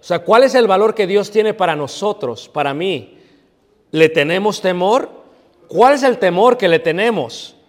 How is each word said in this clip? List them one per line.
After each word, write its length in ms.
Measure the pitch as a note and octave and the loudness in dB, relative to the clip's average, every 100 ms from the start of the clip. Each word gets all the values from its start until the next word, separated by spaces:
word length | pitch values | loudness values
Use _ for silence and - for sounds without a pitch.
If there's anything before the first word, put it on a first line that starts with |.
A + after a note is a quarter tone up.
O 40 | |
sea, 160 | - F3 | -4 -6
¿cuál 240 | F3 A3 | 2 4
es 100 | C4 | 4
el 120 | B3+ A3+ | 4 2
valor 280 | F#3+ A3 | 2 0
que 120 | A3 F#3+ | 0 0
Dios 240 | G3+ G3+ | 0 0
tiene 220 | A3 G#3+ | -2 -2
para 240 | G#3 F3+ D3+ | 0 -2 -2
nosotros, 720 | C#3 - G3+ - B2+ A2+ - | -6 -6 -6 -4 -8 -10 -10
para 240 | D3+ C#3+ | -6 -4
mí? 460 | C#3 F#3+ D3+ G#2+ - _ _ _ _ _ _ _ | -4 -6 -6 -10 -20 _ _ _ _ _ _ _
¿Le 180 | D#3 D#3+ | 0 2
tenemos 540 | D#3+ D3 F3+ G#3 G3+ | 2 0 0 -2 -2
temor? 480 | F#3+ F3+ F#3 B3 - - - _ _ _ _ | -4 -2 0 0 -2 -14 -20 _ _ _ _
¿Cuál 280 | D#3+ B3 | 2 4
es 80 | C#4+ | 4
el 140 | C4+ A#3+ | 0 0
temor 380 | F#3+ F3 A#3 B3 | 0 2 2 2
que 120 | F#3 | 2
le 100 | E3 | 0
tenemos? 800 | E3 D#3+ A3+ G#3 A#2 - - _ | 0 -2 -2 -2 -6 -10 -20 _